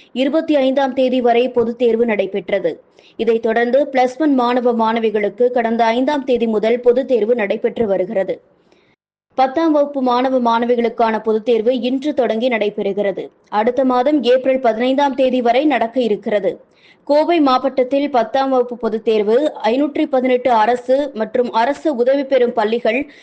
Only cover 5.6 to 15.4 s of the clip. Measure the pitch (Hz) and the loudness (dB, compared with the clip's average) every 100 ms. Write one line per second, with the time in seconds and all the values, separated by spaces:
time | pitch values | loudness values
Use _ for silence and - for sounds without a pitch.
5.6 | 226 233 226 233 262 294 262 240 226 214 | 0 0 0 0 0 -2 -2 0 0 0
6.6 | 220 240 240 240 262 247 208 240 196 - | 0 2 2 2 2 0 0 0 -2 -2
7.6 | 233 214 220 185 185 196 185 170 _ _ | -4 -2 -2 -2 -2 -4 -4 -6 _ _
8.6 | _ _ _ _ _ _ _ - 262 294 | _ _ _ _ _ _ _ -2 0 0
9.6 | 330 294 285 277 254 247 262 262 233 233 | 2 2 0 -2 -2 0 0 0 0 0
10.6 | 240 240 233 226 226 220 220 220 214 226 | 0 0 0 0 0 0 -2 -2 0 0
11.6 | 214 262 240 269 294 294 226 220 262 226 | 0 -2 -2 -4 -2 -2 -2 0 -2 -2
12.6 | 208 208 196 196 202 170 139 _ _ 202 | -2 -4 -4 -2 -4 -4 -10 _ _ -2
13.6 | 226 247 262 247 254 302 233 254 262 262 | 0 0 0 2 2 2 2 2 2 0
14.6 | 247 214 254 269 285 262 262 254 | 0 0 0 0 0 0 0 2